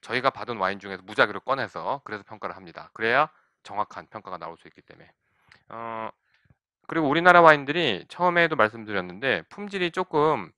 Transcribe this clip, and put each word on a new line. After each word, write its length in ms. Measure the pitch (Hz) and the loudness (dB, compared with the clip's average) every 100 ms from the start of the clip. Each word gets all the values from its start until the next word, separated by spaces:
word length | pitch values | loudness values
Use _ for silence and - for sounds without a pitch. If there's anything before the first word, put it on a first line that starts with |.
저희가 280 | - 120 131 | -4 0 0
받은 280 | - 110 113 | -2 -8 -2
와인 220 | 92 98 | -2 -2
중에서 220 | 98 95 | -8 -12
무작위로 380 | 92 107 117 98 | -10 0 2 0
꺼내서 600 | - 135 110 85 85 135 | -4 -4 -4 -6 -6 -8
그래서 200 | - 107 | -8 -12
평가를 320 | 98 110 101 87 | -12 -12 -12 -12
합니다. 340 | 92 82 78 | -16 -18 -18
그래야 360 | - 113 127 156 _ _ _ | -6 0 2 0 _ _ _
정확한 440 | - 104 101 - 80 | -12 -6 -6 -8 -14
평가가 300 | 110 98 92 | -16 -14 -12
나올 200 | 82 85 | -12 -14
수 100 | 85 | -20
있기 140 | - | -20
때문에. 300 | _ - - _ _ _ _ _ _ | _ -20 -20 _ _ _ _ _ _
어, 400 | 113 117 113 110 - _ _ _ _ _ _ _ | -12 -10 -8 -10 -12 _ _ _ _ _ _ _
그리고 220 | 160 151 | 0 2
우리나라 320 | 147 180 175 | 4 8 10
와인들이 640 | 170 151 135 156 156 95 76 | 10 8 4 -2 0 -2 -6
처음에도 460 | - 180 175 170 151 | -2 0 2 0 2
말씀드렸는데 880 | 107 113 107 101 90 90 131 101 80 | 0 0 -6 -6 -6 -6 -4 -4 -4
품질이 420 | - 208 196 175 | -14 -10 -6 -4
조금 600 | 175 185 156 151 139 85 | -4 -4 0 2 0 -6